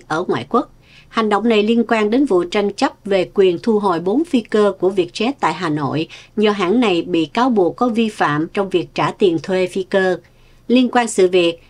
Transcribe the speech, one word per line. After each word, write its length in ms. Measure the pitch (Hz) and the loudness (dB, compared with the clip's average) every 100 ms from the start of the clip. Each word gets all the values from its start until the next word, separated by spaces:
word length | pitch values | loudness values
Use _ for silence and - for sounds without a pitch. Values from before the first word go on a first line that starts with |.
| - | -4
ở 180 | 156 185 | -6 -4
ngoại 180 | 143 - | -6 -2
quốc. 220 | 240 - - _ - - | -2 -2 -8 _ -20 -10
Hành 200 | - 220 | -4 0
động 200 | 202 226 | 0 2
này 140 | 214 | 2
liên 200 | 214 233 226 | 2 2 2
quan 220 | 226 208 | 0 2
đến 160 | 240 285 | 0 2
vụ 180 | 180 | 0
tranh 280 | 175 214 202 | 0 -2 -2
chấp 220 | - 285 - 196 | -2 -4 -4 -2
về 240 | 196 175 | -2 0
quyền 260 | - 190 170 | 2 2 2
thu 160 | 233 208 | 0 0
hồi 200 | 202 165 | 0 -2
bốn 240 | 175 240 330 | -2 -2 0
phi 160 | 247 | -2
cơ 300 | - 214 208 190 | 0 0 0 0
của 100 | 180 | 0
Vietjet 420 | 196 170 - 220 285 | 0 -2 -4 -6 -2
tại 140 | 165 | -4
Hà 160 | 160 175 | -2 -4
Nội, 380 | 151 139 135 160 - - - | -2 -2 -4 -6 -10 -10 -2
do 140 | 208 | 0
hãng 280 | 202 180 233 | 2 0 2
này 220 | 226 170 | 2 0
bị 240 | 170 170 156 | 0 -2 -2
cáo 240 | - 262 | 0 0
buộc 260 | 220 170 - | 2 0 0
có 140 | 247 | -2
vi 200 | 220 226 | 0 -2
phạm 380 | - 170 147 165 | 0 -2 -2 -4
trong 160 | 208 190 | -4 -2
việc 180 | 180 147 - | -2 -4 -4
trả 160 | 160 | -4
tiền 280 | 160 202 160 | 0 0 0
thuê 240 | 147 185 180 | -2 -2 -2
phi 160 | 196 | -4
cơ. 340 | 180 196 185 180 - _ _ _ - | -4 -2 0 -2 -8 _ _ _ 0
Liên 220 | 247 247 | 2 2
quan 160 | 247 226 | 0 0
sự 200 | - 185 | 2 2
việc, 340 | 185 170 165 - | 2 0 -2 -10